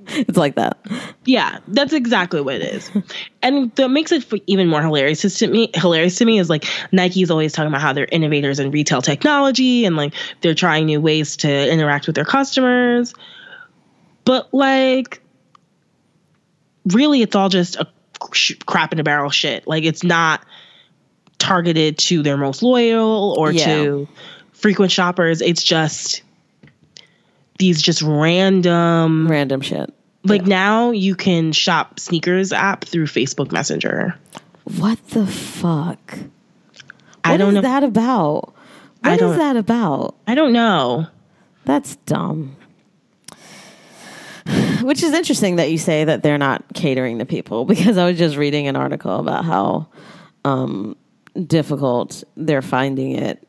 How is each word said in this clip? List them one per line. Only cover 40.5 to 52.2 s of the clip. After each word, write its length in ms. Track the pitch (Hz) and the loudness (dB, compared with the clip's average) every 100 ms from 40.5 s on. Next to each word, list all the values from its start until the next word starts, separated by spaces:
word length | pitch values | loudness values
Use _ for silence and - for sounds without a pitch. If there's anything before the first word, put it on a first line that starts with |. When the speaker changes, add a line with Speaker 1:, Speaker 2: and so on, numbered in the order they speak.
Speaker 2:
know. 540 | 233 226 175 123 123 160 _ _ _ _ _ | 4 4 2 2 -2 -4 _ _ _ _ _
Speaker 1:
That's 320 | 254 285 - - - | -2 -2 -4 -10 -6
dumb. 500 | 139 165 156 135 139 | -4 -4 -6 -8 -14
<sighs> 80 | - _ _ _ _ _ - - - - - - - - - - - - - - - - | -20 _ _ _ _ _ -20 -20 -20 -20 -20 -20 -20 -20 -20 -20 -20 -16 -4 0 2 0
Which 200 | 254 294 | 0 0
is 100 | 330 | 0
interesting 440 | 320 320 247 202 170 | 0 0 0 2 2
that 140 | 147 | 0
you 80 | 165 | 0
say 260 | 175 156 | 0 2
that 180 | 156 139 | 2 2
they're 160 | 151 147 | 2 2
not 260 | 139 120 - | 0 -2 -6
catering 440 | - 156 131 127 117 | -4 -2 0 -2 -4
to 40 | 123 | -6
people, 380 | 135 - 110 | -6 -6 -2
<laughs> 0 | |
because 320 | 135 240 185 185 | 0 2 4 4
I 80 | 175 | 2
was 120 | 170 | 2
just 180 | 165 143 | 0 0
reading 300 | 147 147 143 | 0 0 -2
an 80 | 135 | -2
article 420 | 135 143 - 92 | -4 -4 -4 -4
about 240 | 80 - | -4 -4
how, 440 | 165 - - 120 156 - - - - _ | -2 0 0 -2 -6 -16 -20 -20 -20 _
um, 520 | 139 131 135 95 107 - _ _ _ - 165 | -4 -2 -4 -6 -10 -14 _ _ _ -10 -2
difficult 760 | 160 - 139 135 120 82 - | 0 0 -2 0 -2 -4 -10